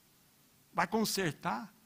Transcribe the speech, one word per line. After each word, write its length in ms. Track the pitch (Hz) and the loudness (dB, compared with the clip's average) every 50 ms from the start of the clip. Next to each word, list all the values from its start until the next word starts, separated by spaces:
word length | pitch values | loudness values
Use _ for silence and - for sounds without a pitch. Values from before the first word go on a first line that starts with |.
| _ _ _ _ _ _ _ _ _ _ _ _ _ _ - | _ _ _ _ _ _ _ _ _ _ _ _ _ _ -2
Vai 120 | 165 175 | -2 0
consertar? 840 | 180 - 226 233 - - 196 190 160 - - - 175 214 240 233 - - _ _ | 2 2 2 2 2 2 0 0 0 -2 -2 -4 -4 -4 -4 -6 -10 -16 _ _